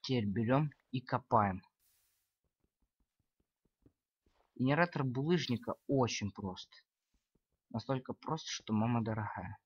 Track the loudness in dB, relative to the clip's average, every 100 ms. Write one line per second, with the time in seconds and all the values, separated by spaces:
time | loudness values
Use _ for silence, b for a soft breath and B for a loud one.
0 | 0 0 2 0 2 2 2 -4 _ -8
1 | -4 -4 2 4 4 0 -8 _ _ _
2 | _ _ _ _ _ _ _ _ _ _
3 | _ _ _ _ _ _ _ _ -20 _
4 | _ _ _ _ _ -2 2 4 2 2
5 | -2 0 2 2 2 -4 -4 -8 0 2
6 | 2 0 -6 -6 -8 -8 -16 -20 _ _
7 | _ _ _ _ _ _ _ -8 -2 -4
8 | -4 -10 -6 -6 -6 -10 -2 0 2 2
9 | 0 -2 -4 -6 -8 -12